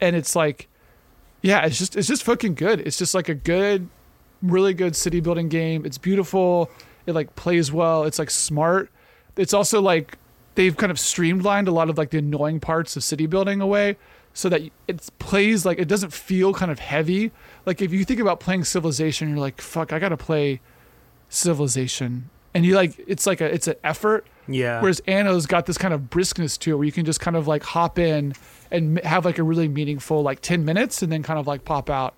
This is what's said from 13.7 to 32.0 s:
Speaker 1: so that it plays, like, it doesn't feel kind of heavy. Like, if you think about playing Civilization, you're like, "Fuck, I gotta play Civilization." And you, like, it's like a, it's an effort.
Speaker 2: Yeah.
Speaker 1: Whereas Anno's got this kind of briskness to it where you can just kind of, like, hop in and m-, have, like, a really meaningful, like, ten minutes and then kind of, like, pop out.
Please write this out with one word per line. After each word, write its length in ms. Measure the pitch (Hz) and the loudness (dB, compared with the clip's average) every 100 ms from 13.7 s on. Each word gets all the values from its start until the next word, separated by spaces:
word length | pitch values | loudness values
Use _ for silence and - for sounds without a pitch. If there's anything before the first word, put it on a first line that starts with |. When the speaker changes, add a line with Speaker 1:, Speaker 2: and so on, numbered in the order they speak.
| 208 202 202 - - _ - | 2 2 -2 -10 -20 _ -6
Speaker 1:
so 120 | 185 | 0
that 140 | 170 156 - - | 0 -2 -8 -8
it 220 | 175 - - | -8 -12 -16
plays, 440 | - 196 208 220 | -2 2 4 2
like, 140 | 180 175 | 2 0
it 80 | 160 | 0
doesn't 260 | 202 185 | -2 -2
feel 400 | - - 185 190 | -8 -4 2 2
kind 200 | 190 180 | 2 -2
of 80 | 147 | -4
heavy. 500 | - 147 160 190 220 - - - - | -4 -2 0 0 -2 -6 -20 -10 -6
Like, 140 | 180 | -2
if 120 | 190 | -2
you 120 | 190 | 0
think 140 | 185 240 | 0 0
about 220 | 208 170 | 0 0
playing 240 | - 190 | -2 -2
Civilization, 640 | 160 180 160 131 156 135 156 | -2 -2 -2 0 -2 -2 -4
you're 100 | 147 | -2
like, 220 | 139 - | -4 -6
"Fuck, 320 | - 165 156 | -8 -6 -4
I 80 | 156 | -4
gotta 160 | 190 156 | -2 -4
play 440 | - 156 143 131 - - - _ _ _ _ | -2 0 0 -2 -8 -20 -20 _ _ _ _
Civilization." 1000 | - 175 147 143 127 127 - 123 123 127 - _ | -2 0 0 0 0 -2 -4 -4 -6 -10 -18 _
And 140 | 175 175 | 2 4
you, 80 | |
like, 240 | 190 175 - - | 6 4 -2 -6
it's 220 | 190 202 | -2 0
like 120 | 170 | 0
a, 40 | |
it's 240 | 156 165 - | 0 0 -2
an 80 | 147 | -2
effort. 420 | 151 156 214 220 - _ - | -4 -2 0 0 -2 _ -6
Speaker 2:
Yeah. 320 | 131 123 117 | -2 -2 0
Speaker 1:
Whereas 200 | 190 175 - | 2 0 0
Anno's 400 | 196 202 180 151 | 2 2 2 2
got 200 | 175 170 | 0 0
this 120 | 170 | -2
kind 160 | 190 | 0
of 160 | 151 131 | -2 -2
briskness 480 | 175 190 - 151 - | -2 -2 -2 -4 -4
to 140 | 165 | -2
it 20 | |
where 100 | 147 | 0
you 60 | 147 | 0
can 140 | 175 | 0
just 160 | 160 151 | -2 -2
kind 160 | 175 165 | -2 -2
of, 100 | 151 | 0
like, 160 | 151 | -2
hop 340 | - 170 170 - | -2 0 0 2
in 380 | 170 151 143 135 - - - | 2 2 -2 -6 -14 -20 -6
and 260 | 170 156 165 | -2 0 0
m-, 60 | |
have, 200 | 165 180 | 2 0
like, 140 | 170 170 | 2 0
a 60 | |
really 240 | 160 165 160 | 0 2 0
meaningful, 540 | 143 147 147 - 156 | 0 -4 -4 -2 0
like, 180 | 143 135 | 0 -2
ten 240 | - 175 | -2 0
minutes 360 | 156 175 254 - | 0 0 0 -2
and 120 | 170 | -2
then 100 | 160 | -2
kind 160 | 143 156 | -4 -4
of, 80 | 143 | -4
like, 180 | 143 | -6
pop 240 | - 147 135 | -4 -4 -2
out. 260 | 139 | -4